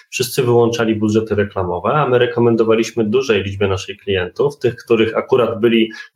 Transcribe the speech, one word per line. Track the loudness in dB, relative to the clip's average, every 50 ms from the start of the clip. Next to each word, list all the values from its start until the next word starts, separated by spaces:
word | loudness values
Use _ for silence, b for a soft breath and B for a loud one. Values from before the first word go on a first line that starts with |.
| B B
Wszyscy | -8 -6 -6 -4 -2 -2 0
wyłączali | 2 4 4 4 2 2 0 0 0 0
budżety | 0 0 0 0 0 0 0 -2
reklamowe, | -2 -2 -2 -2 -6 -4 -4 -4 -4 -2 -2 0
a | 0 0 2
my | 2 2
rekomendowaliśmy | 2 0 0 2 2 2 2 2 2 2 2 0 0 -2 -2 -2 -2
dużej | 0 0 0 2 2 0 0 0
liczbie | -4 -4 -2 -2
naszych | -2 -2 -4 -6 -10 -14
klientów, | -12 -6 -4 -2 -2 -2 -4 -4 -2 -2 -2 -2 -2
tych, | -4 -4 -4
których | -4 -2 0 2 2 2 0 0
akurat | -4 -2 0 2 2 2 0 0 0
byli | 0 2 2 2 0 0 B B B B B